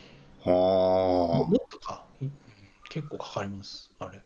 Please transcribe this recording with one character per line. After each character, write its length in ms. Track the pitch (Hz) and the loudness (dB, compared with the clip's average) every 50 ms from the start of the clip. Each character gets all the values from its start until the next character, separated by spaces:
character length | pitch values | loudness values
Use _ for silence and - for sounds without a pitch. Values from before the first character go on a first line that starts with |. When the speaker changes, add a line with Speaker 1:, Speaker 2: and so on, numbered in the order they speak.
| - - - - - - - - - | -20 -20 -20 -20 -20 -20 -20 -4 0
Speaker 1:
は 80 | 90 | 2
あ。 1000 | 90 90 92 92 95 95 92 92 92 92 92 92 90 90 87 85 85 - - 160 | 4 4 4 4 4 4 4 4 4 4 2 4 4 2 2 2 2 0 2 2
Speaker 2:
も 80 | 185 | 2
っ 120 | 269 - - | 2 0 -2
と 80 | - - | -12 -16
か。 260 | - - 98 - - - - - | -14 -14 -14 -14 -16 -20 -14 -10
い-、 60 | 135 135 139 - - - - - - - _ _ - - | -10 -10 -10 -12 -20 -20 -20 -20 -20 -20 _ _ -20 -12
結 200 | - 160 147 147 | -10 -10 -10 -10
構 100 | - - | -10 -12
か 160 | - - - | -12 -10 -8
か 100 | 113 101 | -8 -8
り 60 | 101 | -8
ま 120 | 101 98 98 | -8 -12 -12
す、 300 | - - - - - _ - | -14 -16 -18 -18 -20 _ -16
あ 80 | 101 92 | -14 -14
れ。 120 | 92 98 - | -14 -18 -20